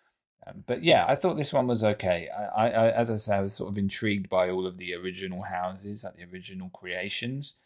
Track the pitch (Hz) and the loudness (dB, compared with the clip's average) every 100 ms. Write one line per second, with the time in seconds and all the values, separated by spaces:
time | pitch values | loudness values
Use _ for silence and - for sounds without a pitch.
0 | _ _ _ _ - 95 - 120 165 123 | _ _ _ _ -20 -12 -6 0 6 6
1 | 87 117 180 156 139 143 123 113 107 104 | 6 4 2 0 0 2 2 4 2 2
2 | 92 87 82 101 104 107 117 113 113 113 | 2 0 -2 -6 -2 2 2 6 4 4
3 | 117 107 107 98 98 - 101 101 98 - | 2 0 0 0 0 -2 -4 -2 -2 0
4 | 110 101 92 92 92 92 92 90 90 87 | 0 0 2 2 2 2 -2 -4 -8 -6
5 | 92 92 95 90 98 90 92 95 101 104 | -6 -6 -6 -8 -6 -6 -6 -6 -10 -10
6 | 98 82 87 92 92 95 92 - 92 90 | -10 -14 -16 -14 -12 -12 -12 -12 -8 -6
7 | 95 - 120 135 147 - | -4 -6 -6 -6 -8 -12